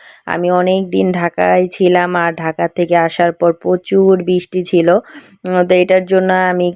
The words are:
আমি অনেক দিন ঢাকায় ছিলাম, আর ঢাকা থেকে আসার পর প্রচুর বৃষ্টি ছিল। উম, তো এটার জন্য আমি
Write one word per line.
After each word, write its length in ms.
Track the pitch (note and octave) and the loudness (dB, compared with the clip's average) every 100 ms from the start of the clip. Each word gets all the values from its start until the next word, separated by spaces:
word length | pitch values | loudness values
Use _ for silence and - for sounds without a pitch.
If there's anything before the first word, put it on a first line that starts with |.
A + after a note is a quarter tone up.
| - - - | -20 -20 -8
আমি 260 | E3+ F3 | -4 0
অনেক 380 | F3+ F3+ F#3+ F#3 | 0 0 0 -2
দিন 220 | F#3 F#3+ | -2 -2
ঢাকায় 560 | F3 E3+ - F3+ F3+ F3+ | -2 -4 0 2 2 0
ছিলাম, 480 | - F3+ F3+ F3 F3+ | 0 2 2 0 0
আর 180 | E3+ | -2
ঢাকা 340 | E3 D#3+ D#3+ E3+ | -4 -8 -4 -4
থেকে 280 | - E3+ E3+ | -2 0 0
আসার 360 | E3 - F3 | 0 0 -2
পর 220 | E3 E3+ | 0 -2
প্রচুর 680 | E3 F3+ F3+ - G3 F#3+ F#3+ | 0 -2 -4 0 2 2 2
বৃষ্টি 400 | F3 F3+ - F#3 | 0 -2 -2 -6
ছিল। 260 | F3 F3 E3 | -2 0 2
উম, 800 | F#3+ - C#4+ - _ F3+ F#3 F3+ | 0 -2 -20 -20 _ -4 -2 2
তো 80 | F3+ | 2
এটার 300 | F3+ F#3 F#3 | 2 0 2
জন্য 280 | F#3+ F#3 | 0 0
আমি 400 | F#3 F#3 F3+ F3+ | 0 0 0 -2